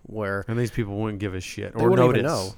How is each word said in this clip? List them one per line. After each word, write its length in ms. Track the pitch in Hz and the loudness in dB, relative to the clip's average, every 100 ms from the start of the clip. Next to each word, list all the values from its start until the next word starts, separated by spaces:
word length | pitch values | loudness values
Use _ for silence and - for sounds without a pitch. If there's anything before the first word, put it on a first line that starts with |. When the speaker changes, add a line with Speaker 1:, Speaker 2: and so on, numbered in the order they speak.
Speaker 1:
Where 420 | - 107 101 98 98 | -12 -6 -4 -4 -2
Speaker 2:
And 100 | 117 | -2
these 120 | 117 | -2
people 260 | - 101 101 | -2 -4 -2
wouldn't 200 | 110 101 | -4 -4
give 140 | 101 | -6
a 60 | 92 | -6
shit 340 | - - 98 | -8 -10 -8
Speaker 1:
they 80 | 113 | 0
Speaker 2:
or 80 | 117 | 4
Speaker 1:
wouldn't 180 | 123 123 | 6 6
even 120 | 113 | 4
Speaker 2:
notice. 260 | 151 131 | 2 -2
Speaker 1:
know. 40 | 95 | -4